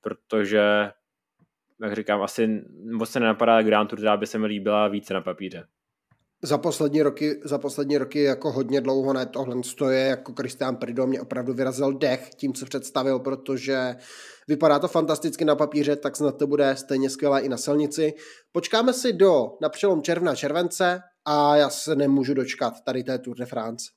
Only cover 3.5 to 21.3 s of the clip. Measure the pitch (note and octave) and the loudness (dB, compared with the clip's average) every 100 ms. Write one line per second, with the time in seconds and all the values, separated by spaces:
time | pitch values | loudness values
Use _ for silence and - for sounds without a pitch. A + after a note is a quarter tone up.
3.5 | A2+ A2 G#2+ G#2+ G#2 G#2+ G#2 G#2 A2 G#2+ | 6 6 4 2 -2 0 0 0 -4 -4
4.5 | G#2 G2+ G#2 G#2 G2+ - F#2+ E2 F2 F#2+ | -2 0 2 2 -2 -4 -4 -4 -8 -10
5.5 | F2+ E2 _ _ _ _ _ _ _ B2+ | -12 -18 _ _ _ _ _ _ _ -2
6.5 | C#3+ E3+ C#3+ D3+ D3+ C#3+ C3+ D3+ D3 D3 | -2 -2 0 0 2 0 0 -4 -4 -4
7.5 | C#3 C#3+ C#3+ C#3 C#3+ C3 D3 C#3+ C3 D#3 | -4 -4 -6 0 0 0 0 0 0 -2
8.5 | C3 B2 C#3 B2+ C3+ C3+ C3 B2 B2 C3 | -4 0 0 2 0 0 -2 -2 -6 -6
9.5 | B2+ B2 - C3+ C3 C3+ C3 - A#2+ B2+ | -6 -6 -2 0 2 2 -2 -6 -10 -10
10.5 | - C3 B2 B2 A#2+ C3 C3+ B2 B2+ B2 | -4 -4 -4 -6 -2 -2 -2 -4 -6 -6
11.5 | B2+ C3 B2+ C#3 C3+ D3 B2+ - - C#3 | -2 -4 0 -2 0 0 0 -6 -8 -6
12.5 | A#2+ B2+ C3+ - C#3 C3 C3 C3 C3+ - | -6 -8 -10 -4 -2 0 -2 -2 -8 -6
13.5 | C3 C3+ C3 B2+ A#2+ - - - - - | -6 -2 -2 -2 -8 -16 -20 -20 -20 -6
14.5 | D3 D#3 C#3+ F3+ E3+ D#3+ D3+ E3 C3+ D#3 | 2 4 4 2 0 0 -2 -4 -2 0
15.5 | C#3+ D3 D3 C#3+ D3 C#3+ C#3+ D3 C3 C#3+ | 2 0 0 0 0 -4 -2 -2 0 -2
16.5 | D3 C#3 C3+ - C3+ C3+ C3+ C#3+ C3+ C3+ | 2 2 0 -4 -2 -2 0 2 2 0
17.5 | B2 - D3 D3 D3+ D#3 D3+ - - _ | -4 0 0 0 0 -2 -2 -20 -20 _
18.5 | E3+ - A3 B3 B3+ B3+ F3+ G3 D3+ A2+ | -6 0 2 2 0 -2 4 6 6 2
19.5 | - D3+ - G3+ E3+ - E3+ F3 C3 C#3+ | -2 -4 0 2 2 0 0 0 0 -2
20.5 | D#3 F3 - F3+ F3+ - _ - | -2 -2 0 0 0 -8 _ 0